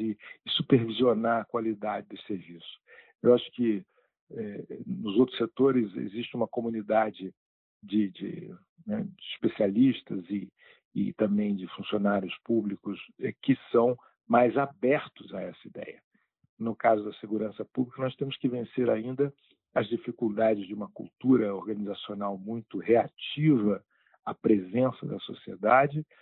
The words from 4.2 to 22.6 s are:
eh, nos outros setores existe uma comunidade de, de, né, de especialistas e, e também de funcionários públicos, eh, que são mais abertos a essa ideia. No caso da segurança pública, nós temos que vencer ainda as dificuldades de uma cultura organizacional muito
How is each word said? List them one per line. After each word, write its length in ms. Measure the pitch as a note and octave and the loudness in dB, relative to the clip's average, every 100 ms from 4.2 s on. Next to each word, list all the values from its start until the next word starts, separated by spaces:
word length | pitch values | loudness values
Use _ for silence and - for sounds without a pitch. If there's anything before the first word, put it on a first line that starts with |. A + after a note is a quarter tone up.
| _ | _
eh, 320 | A#2 G#2 G2+ - - | -12 -10 -10 -14 -14
nos 300 | - - A2 G2+ | -10 -8 0 2
outros 220 | B2+ - | 2 0
setores 560 | A2+ - C3+ B2+ G#2 | -6 2 2 4 0
existe 400 | G#2+ A2 G#2+ - | -4 -8 -8 -8
uma 140 | B2 A2 | -4 -4
comunidade 840 | A#2+ A#2 A2+ G#2 A2 A2 - F#2+ - _ _ _ _ | -4 -6 -6 0 0 0 -4 -12 -14 _ _ _ _
de, 300 | G#2 G#2 - | -2 0 0
de, 420 | - - - - - _ _ | -4 -10 -10 -12 -16 _ _
né, 180 | - - | -6 -6
de 240 | - - - | -6 -12 -16
especialistas 880 | - A2+ - G2+ G2+ C3+ A2+ - G2 E2+ | -4 -4 0 0 4 4 4 -6 -10 -6
e, 220 | G2+ F#2 _ _ _ _ | -8 -8 _ _ _ _
e 200 | G2+ G2 | -4 -2
também 420 | - G#2 G2+ G#2 | 0 2 2 0
de 140 | G2 F#2 | -2 -6
funcionários 680 | - G2 G#2 G2+ G2+ F2+ - | -10 -4 0 2 0 -2 -8
públicos, 560 | - A2+ G#2 G2 G#2 F2+ - - | -2 0 0 -6 -8 -10 -14 -8
eh, 120 | A#2 - | -8 -4
que 160 | - C3 - | 0 0 2
são 260 | A#2 A#2+ B2 _ _ - | 4 4 0 _ _ 2
mais 300 | A#2+ B2 A#2 | 4 6 2
abertos 760 | C#3 - B2 D3 - - - | -2 -2 0 0 -2 -16 -14
a 100 | F#2+ | -10
essa 260 | F2+ - - | -10 -12 -16
ideia. 340 | - - - _ _ _ _ _ _ | -14 -14 -16 _ _ _ _ _ _
No 160 | A2+ | -6
caso 300 | G#2+ A#2 G#2+ | 2 4 4
da 80 | G#2 - | 0 -10
segurança 440 | G#2 G#2+ G#2+ G2 | -4 -4 -4 -6
pública, 380 | - - B2 C3 | -6 -4 -4 -4
nós 140 | C3 - | -6 -4
temos 200 | C#3 - | -8 -4
que 120 | B2+ | -4
vencer 420 | B2 A2+ - A#2+ | -2 -4 -2 0
ainda 420 | A2 B2 C3 C#3+ - _ _ _ | 0 -2 -2 -2 -4 _ _ _
as 140 | B2 G#2+ | -4 -2
dificuldades 800 | A2+ B2 - A2 G#2 A2 G#2 F#2+ | -4 -4 -4 -4 2 2 2 -2
de 80 | |
uma 160 | G#2 G2 | -8 -10
cultura 640 | - G2+ _ B2+ B2 G#2 | -12 -16 _ 4 4 4
organizacional 840 | F#2+ G#2 G#2 G2+ F#2+ - G2+ G2+ G2 | -4 -6 -6 -6 -8 -10 -6 -6 -6
muito 420 | G2+ A#2 | -8 -10